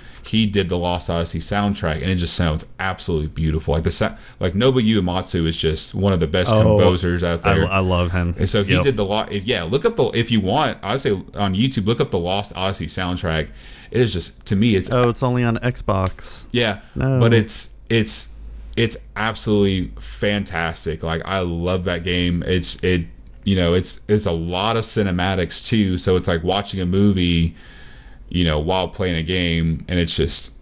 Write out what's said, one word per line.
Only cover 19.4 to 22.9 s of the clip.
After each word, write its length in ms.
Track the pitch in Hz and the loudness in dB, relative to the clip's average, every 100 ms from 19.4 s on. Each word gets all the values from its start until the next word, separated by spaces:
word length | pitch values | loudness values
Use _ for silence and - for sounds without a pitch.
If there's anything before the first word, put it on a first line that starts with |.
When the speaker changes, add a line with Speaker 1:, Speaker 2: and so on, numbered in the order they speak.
| - 104 101 92 87 - | 0 4 4 2 -4 -8
Speaker 1:
fantastic. 1040 | - - 104 104 101 85 82 82 82 78 | -14 -4 -2 0 -2 -4 -4 -4 -6 -4
Like, 180 | 82 82 - | -4 -4 -2
I 120 | 95 | -2
love 440 | 90 85 87 92 | -2 -2 -2 -2
that 200 | 90 87 87 | -2 -4 -2
game. 380 | 87 87 87 - | 0 0 0 0
It's, 300 | 92 - - | 0 -2 -2
it, 240 | 95 | 0